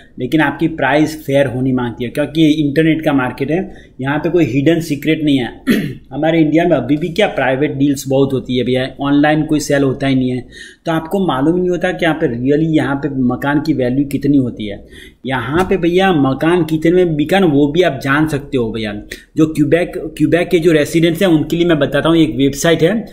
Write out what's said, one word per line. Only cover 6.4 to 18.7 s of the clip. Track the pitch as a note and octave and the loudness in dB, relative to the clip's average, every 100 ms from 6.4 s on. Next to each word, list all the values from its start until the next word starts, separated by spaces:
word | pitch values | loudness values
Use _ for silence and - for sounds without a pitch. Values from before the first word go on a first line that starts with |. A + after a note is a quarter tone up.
India | D3+ D#3+ | 2 2
में | F3+ D3 | 2 0
अभी | A#2+ D3+ | 0 -2
भी | E3+ | -2
क्या | E3 G3+ | 0 0
private | - C3 C3 D3 | 0 0 0 -2
deals | C3+ C#3+ C#3 C3+ | 0 0 0 0
बहुत | C3+ C3+ | 0 2
होती | C3 A2+ B2+ | 0 -2 -2
है | |
भैया, | A#2+ B2+ C3 - | 0 0 -2 -6
Online | C#3 C#3+ D3+ D#3 | 0 2 4 2
कोई | D3+ D3+ | 0 -2
sale | - C#3 | 0 0
होता | C3+ B2+ C3+ | 2 0 0
ही | |
नहीं | C3 B2+ | 0 0
है, | B2 - - - - - | -4 -8 -16 -20 -10 -4
तो | |
आपको | D#3+ D#3+ G3+ F3+ | -4 -2 -2 0
मालूम | C3 D3 F3+ | 2 2 0
नहीं | F3+ | 0
होता | F3 F3+ | -2 -2
कि | E3 | -2
यहाँ | E3+ | -2
पे | D3+ D#3 | 0 -2
really | A#2+ B2+ D3 D#3+ D#3 | -2 0 0 2 0
यहाँ | C3 C#3 | 0 -4
पे | D3 | -4
मकान | C3 B2 B2 - D#3 | -2 0 0 -2 -2
की | D#3 | 0
value | B2+ B2 C3 | 0 0 0
कितनी | C#3 C#3 C3 C#3+ | -2 -2 2 2
होती | A#2+ - G#2 | 0 -4 -10
है। | G2+ - - - _ A#2+ | -10 -14 -20 -20 _ -6
यहाँ | C3 A#2 D#3+ | -6 -2 -2
पे | F#3 F#3+ | 0 0
भैया | E3+ F3 F#3+ | 0 2 2
मकान | D#3+ C3+ C3+ D#3 F3+ | 2 2 0 0 2
कितने | D#3+ D#3+ E3 | 0 0 2
में | F3+ F3+ D3 | 2 2 0
बिका | D3+ F#3 | 0 2
ना, | F3+ | 2
वो | C#3 C#3+ | 4 2
भी | E3 | 2
आप | F3 C3+ | 0 0
जान | C3+ C#3 D#3 | -2 0 0
सकते | C#3+ - C3 | -2 -2 -2
हो | A2 | -2